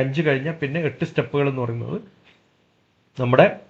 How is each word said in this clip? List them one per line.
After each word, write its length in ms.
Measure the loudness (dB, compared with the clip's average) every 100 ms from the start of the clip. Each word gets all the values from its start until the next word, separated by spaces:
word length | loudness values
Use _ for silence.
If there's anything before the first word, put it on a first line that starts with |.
അഞ്ച് 200 | 2 0 0
കഴിഞ്ഞാൽ 300 | 0 -2 -6
പിന്നെ 180 | -4 -2 -4
എട്ട് 160 | -4 -4
സ്റ്റെപ്പുകൾ 360 | -2 -2 0 0
എന്ന് 120 | -2
പറയുന്നത് 340 | -4 -4 -6 -8 -10 -20 -20 _ _ _ _ _ _ _ _ -4
നമ്മുടെ, 260 | 4 6 6 4